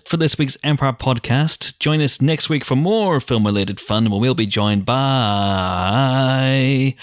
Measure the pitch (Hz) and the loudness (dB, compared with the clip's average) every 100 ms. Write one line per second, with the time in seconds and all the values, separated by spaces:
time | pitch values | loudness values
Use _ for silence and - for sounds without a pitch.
0 | - 170 156 - 139 - 143 147 139 120 | -6 -2 0 0 -2 -2 -2 0 -2 -2
1 | 131 120 - 123 156 - - - 151 156 | -2 -2 0 0 0 -2 -6 -4 -2 0
2 | 143 - 139 156 - 151 - 135 170 220 | 0 0 0 0 -2 -4 0 0 0 0
3 | 202 147 - 117 104 104 98 101 - 107 | 0 0 0 0 2 0 -2 -4 -4 0
4 | 113 101 127 123 107 104 104 101 95 127 | 0 2 0 0 0 0 0 0 0 0
5 | 135 135 110 101 98 98 92 90 92 117 | 2 2 2 0 0 0 0 -2 0 2
6 | 135 131 131 131 131 135 131 135 135 127 | 2 2 0 0 0 2 2 2 0 -2